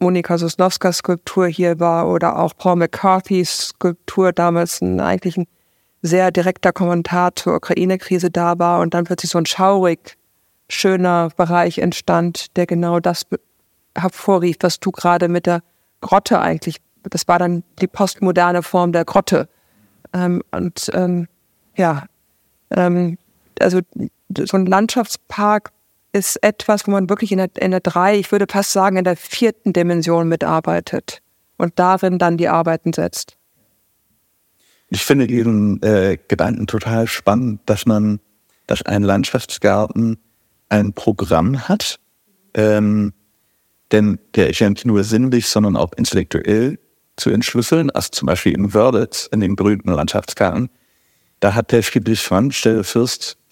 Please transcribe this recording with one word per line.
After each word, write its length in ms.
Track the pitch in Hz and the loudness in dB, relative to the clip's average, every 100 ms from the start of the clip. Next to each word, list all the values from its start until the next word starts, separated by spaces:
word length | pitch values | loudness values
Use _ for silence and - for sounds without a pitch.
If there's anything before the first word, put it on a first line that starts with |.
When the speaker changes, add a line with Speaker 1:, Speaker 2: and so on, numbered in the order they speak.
Speaker 1:
Monika 360 | 180 180 170 170 | 2 0 0 -2
Sosnowskas 600 | 165 - 185 - 185 170 | -2 0 0 2 -2 -2
Skulptur 500 | - 175 - - 180 | -2 -4 -2 0 0
hier 320 | 160 175 165 | 2 0 2
war 300 | 170 170 165 | 0 0 0
oder 300 | 175 175 - | 0 0 0
auch 140 | 165 - | -2 0
Paul 180 | 185 175 | 0 2
McCarthys 960 | 165 - 190 185 - 190 170 - - | 0 0 2 2 2 -2 -2 -4 -8
Skulptur 640 | - 180 170 - - 185 | -4 -4 -4 -6 0 0
damals 480 | 175 175 170 175 - | 2 2 2 -2 -2
ein, 180 | 180 185 | -2 -2
eigentlich 380 | - 185 185 175 | -2 -2 -4 -4
ein 100 | 175 _ _ _ _ _ | -8 _ _ _ _ _
sehr 300 | 170 180 185 | -2 2 2
direkter 420 | 175 175 - 185 | 2 -2 0 0
Kommentar 640 | - 175 175 170 180 180 - | 0 0 0 -2 0 -2 -2
zur 200 | 180 165 | -2 -2
Ukraine-Krise 760 | - 175 185 185 - 180 175 | -2 -2 0 -2 -2 -2 -2
da 280 | 175 170 175 | -2 -2 0
war 220 | 175 175 | 0 2
und 120 | 170 | 0
dann 120 | 175 170 | -2 -2
plötzlich 260 | 180 170 | -4 -4
so 60 | 170 | -2
ein 80 | 160 | -2
schaurig 720 | - 190 196 180 165 - - _ _ _ _ - | 0 2 2 2 -2 -8 -20 _ _ _ _ -12
schöner 640 | - 190 190 180 170 165 - | -2 0 2 2 2 0 0
Bereich 400 | 170 175 175 - | 0 2 0 0
entstand, 800 | 180 - - 170 175 170 - - | -4 -4 0 0 0 -4 -8 -4
der 80 | 175 | -2
genau 340 | 170 170 170 | 0 0 0
das 240 | 175 170 | 0 -4
be-, 160 | - 180 _ _ _ _ _ - | -6 -10 _ _ _ _ _ -6
hervorrief, 600 | 180 - - 190 175 160 | -6 -4 0 2 2 0
was 200 | 180 - | -2 -2
du 100 | 190 | -6
gerade 380 | - 175 175 175 | -2 2 2 2
mit 160 | 175 175 | 0 0
der 160 | 170 - _ _ - | -2 -4 _ _ -12
Grotte 400 | - 196 - 208 | 2 2 2 0
eigentlich, 400 | 165 160 - - _ _ | 0 -2 -6 -10 _ _
das 240 | - 165 - | -10 -8 0
war 120 | 175 | 2
dann 240 | 175 175 - - | 2 -2 -6 -6
die 80 | 185 | -6
postmoderne 760 | - 196 - 190 175 175 175 | -2 -4 0 0 2 2 2
Form 300 | 165 180 175 | 0 0 0
der 140 | 170 165 | 0 2
Grotte. 420 | 196 - 160 151 _ _ _ _ _ - | 0 2 0 -2 _ _ _ _ _ -10
Ähm, 320 | 180 180 175 - | -4 -2 -2 -4
und, 400 | - 180 - - | -6 -6 -6 -6
ähm, 340 | - 180 175 170 _ _ _ _ - | -2 0 -2 -6 _ _ _ _ -2
ja, 280 | 175 143 - _ _ _ _ _ - | 0 0 -8 _ _ _ _ _ -6
ähm, 460 | - 180 175 175 175 _ _ _ - | 0 2 2 0 -4 _ _ _ -2
also 200 | 185 180 180 - - _ - 190 | 0 0 -4 -10 -12 _ -12 -8
so 220 | - 190 | -2 0
ein 80 | 185 | 2
Landschaftspark 1040 | 190 226 254 214 - - - 208 208 - _ _ _ _ | 2 0 -2 -4 -8 -12 -2 0 0 -2 _ _ _ _
ist 300 | 202 - - | -4 -2 0
etwas, 440 | 208 208 - 208 - | 0 0 -2 -2 0
wo 40 | |
man 180 | 196 185 | 0 0
wirklich 220 | 202 214 | -2 -2
in 60 | 190 | -2
der, 120 | 185 - | -2 -2
in 120 | 185 | -2
der 80 | 185 | 0
drei, 380 | 180 175 185 208 | -2 0 2 2
ich 140 | 185 | 0
würde 140 | 208 202 | 0 0
fast 240 | 202 202 | -2 -2
sagen, 240 | 196 190 190 | 2 2 2
in 60 | |
der 120 | 185 170 | 0 -2
vierten 560 | - - 226 - 208 | -6 -2 -2 0 -2
Dimension 560 | 180 175 170 165 170 165 | 0 2 0 2 0 2
mitarbeitet 920 | 165 156 160 165 170 - 156 - - _ _ _ - | 0 0 0 0 -4 -2 -8 -8 -18 _ _ _ -6
und 160 | 170 - | -4 0
darin 420 | 180 190 190 180 | 2 2 0 0
dann 180 | 175 170 | 0 2
die 120 | 170 | 0
Arbeiten 420 | 165 165 165 165 | 0 0 -2 -2
setzt. 460 | 160 170 - - _ _ _ _ _ _ _ _ _ _ _ _ _ _ _ - | -2 -4 -6 -14 _ _ _ _ _ _ _ _ _ _ _ _ _ _ _ -8
Speaker 2:
Ich 160 | 95 - | -6 2
finde 200 | 139 123 | 2 4
Ihren, 560 | 120 113 107 104 95 | 2 2 2 2 0
äh, 340 | 107 104 95 87 - | 2 2 2 -2 -2
Gedanken 400 | 98 87 117 - | 0 0 -2 -4
total 400 | 110 113 113 113 | -4 -2 -2 -2
spannend, 540 | - - 110 123 104 - | -2 0 2 0 -4 -2
dass 200 | 104 - | 0 2
man, 340 | 107 107 104 _ _ _ _ - | 2 2 -2 _ _ _ _ -6
dass 140 | 107 | -4
ein 220 | - 101 | -2 0
Landschaftsgarten 1120 | 101 98 - 123 - - 104 98 107 107 113 113 _ _ _ _ - | 2 2 0 -4 -6 -2 0 2 0 -2 -2 -4 _ _ _ _ -2
ein 240 | 107 101 | 0 0
Programm 800 | - - 104 90 80 92 135 - | -2 -2 -2 0 2 2 -2 -2
hat, 280 | 214 - - _ _ _ _ _ - | -2 -2 -10 _ _ _ _ _ 0
ähm, 580 | 107 107 107 107 101 - _ _ _ _ _ _ - | 2 2 2 2 -2 -6 _ _ _ _ _ _ 0
denn 260 | 107 107 95 _ - | 2 4 0 _ 0
der 140 | 85 | 2
ist 100 | - | 2
ja 100 | 107 | 2
nicht 160 | 101 123 | 2 2
nur 200 | 104 101 | 2 2
sinnlich, 420 | 110 127 123 - | 2 2 2 2
sondern 300 | 110 107 90 | 0 2 2
auch 160 | 85 | -2
intellektuell 840 | - - 98 80 - - 107 127 214 _ _ _ - | -2 -2 -2 -2 -4 0 0 0 -4 _ _ _ -6
zu 140 | - | -2
entschlüsseln, 600 | 110 - 117 117 165 170 | 0 0 -2 0 2 2
also 180 | - - | -2 -6
zum 160 | - - | -4 -2
Beispiel 280 | 87 - | 0 0
in 200 | 76 101 | 0 2
Wörlitz, 560 | 104 123 110 - - - | 4 4 2 -2 -6 -4
in 80 | 104 | -2
dem 160 | 95 98 | 0 2
berühmten 360 | 101 101 98 | 2 0 0
Landschaftsgarten. 800 | 78 73 104 - - 98 85 127 _ _ _ _ _ _ - | -2 0 -4 -6 -2 0 0 -4 _ _ _ _ _ _ -2
Da 140 | 101 | 0
hat 180 | 110 110 | 0 2
der 120 | 120 | 2
Friedrich 380 | - 123 104 110 | 2 0 0 -2
Franz, 400 | - 92 135 - | 0 0 0 0
der 220 | 113 113 | 0 0
Fürst, 540 | 92 117 120 - - - _ | 0 0 0 -4 -12 -16 _